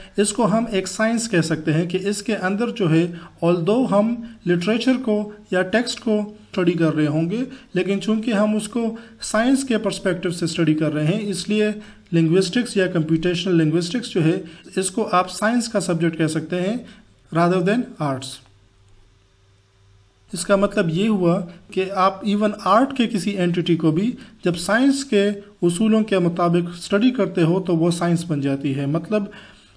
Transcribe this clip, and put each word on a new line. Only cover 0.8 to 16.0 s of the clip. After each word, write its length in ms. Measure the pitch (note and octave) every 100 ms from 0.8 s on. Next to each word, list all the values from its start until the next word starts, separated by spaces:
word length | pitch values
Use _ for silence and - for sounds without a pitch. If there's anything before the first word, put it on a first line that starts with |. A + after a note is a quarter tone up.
| F#3
साइंस 380 | - A3 A#3 -
कह 120 | F3
सकते 320 | D#3+ D#3 E3
हैं 140 | D#3 F3
कि 100 | F3+
इसके 340 | G3 G#3 -
अंदर 380 | G3+ F#3 G3+ A#3+
जो 160 | - F3
है, 340 | D#3+ F3 F3 - -
although 420 | E3+ F3 D#3+ A3+ A#3+
हम 460 | G3+ A3 A#3+ - - E3+
लिटरेचर 500 | F3 F#3 A3+ A#3+ B3+
को 400 | - G#3 G#3 - -
या 100 | F#3
टेक्स्ट 360 | F#3 G#3+ A#3+ -
को 400 | A#3 G#3+ G#3 - -
स्टडी 200 | - F3+
कर 200 | E3+ D#3+
रहे 140 | D3 D3+
होंगे, 400 | D3+ E3+ A3 B3+ - -
लेकिन 240 | F3+ F3+ G3
चूंकि 340 | G#3 A3 A3+
हम 240 | G3+ G#3+ G#3+
उसको 420 | G#3 A#3+ A#3 A3+ - -
साइंस 420 | - G#3+ A#3+ C4+
के 120 | - A3
पर्सपेक्टिव 560 | G3+ - G3 F3+ F#3
से 140 | E3+ E3+
स्टडी 280 | F3 D#3+
कर 180 | D#3 D#3
रहे 140 | D3 D3+
हैं, 140 | G#3
इसलिए 540 | G#3 F3 - G#3 G#3+ G#3 - - -
लिंग्विस्टिक्स 640 | E3 E3 F3+ F#3+ B3 A#3+ G3+
या 100 | F3+
कंप्यूटेशनल 680 | F3 D#3 D#3+ F3+ F3 F#3+
लिंग्विस्टिक्स 560 | E3+ D#3 E3 E3+ B3 -
जो 100 | G3
है, 240 | D#3 F#3+ - - - -
इसको 240 | F#3+ -
आप 260 | G#3+ F3+ F3+
साइंस 400 | - G#3+ A#3+ A3+
का 120 | G#3
सब्जेक्ट 380 | F3 E3+